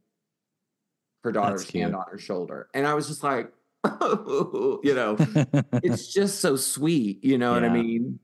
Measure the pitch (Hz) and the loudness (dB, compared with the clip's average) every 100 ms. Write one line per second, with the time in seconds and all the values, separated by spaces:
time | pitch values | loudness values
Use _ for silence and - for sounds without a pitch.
0 | _ _ _ _ _ _ _ _ _ _ | _ _ _ _ _ _ _ _ _ _
1 | _ _ 120 110 101 98 - - 104 98 | _ _ -4 0 0 0 -4 -4 -2 -4
2 | 90 98 - 95 87 76 - 131 143 151 | -6 -10 -8 -6 -6 -10 -8 -2 0 0
3 | 139 147 147 127 - - _ _ 208 - | -2 -4 -2 -2 -4 -12 _ _ -4 0
4 | - 220 - 139 - 127 123 127 143 131 | 0 0 0 -2 -2 0 0 0 2 2
5 | 113 107 147 151 139 143 131 123 170 151 | 2 2 2 2 2 2 0 0 0 -2
6 | - 190 202 196 - 135 - - 151 170 | -2 0 0 0 0 0 0 0 2 2
7 | 107 98 135 135 120 120 117 117 117 113 | 0 0 2 2 4 2 4 2 2 -2
8 | 127 127 | -4 -6